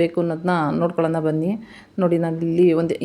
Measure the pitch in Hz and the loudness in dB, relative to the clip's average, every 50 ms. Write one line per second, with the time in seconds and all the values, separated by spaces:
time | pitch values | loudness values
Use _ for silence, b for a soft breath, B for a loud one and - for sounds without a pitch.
0 | 170 165 - 175 170 170 160 160 170 180 180 170 151 143 156 160 170 170 180 - | 0 0 0 -2 -2 -2 -2 -4 -2 -2 0 0 0 0 0 0 -2 -2 0 0
1 | 165 160 165 165 156 156 156 156 160 185 214 214 B B B B B B B - | 0 0 0 0 0 0 0 0 -2 -2 -4 -6 B B B B B B B 0
2 | 185 170 170 165 170 170 160 165 170 165 165 175 180 175 160 160 170 165 - - | 0 2 2 0 0 -2 -4 -4 -2 -2 2 4 4 4 4 4 2 0 -2 -2
3 | 170 | 0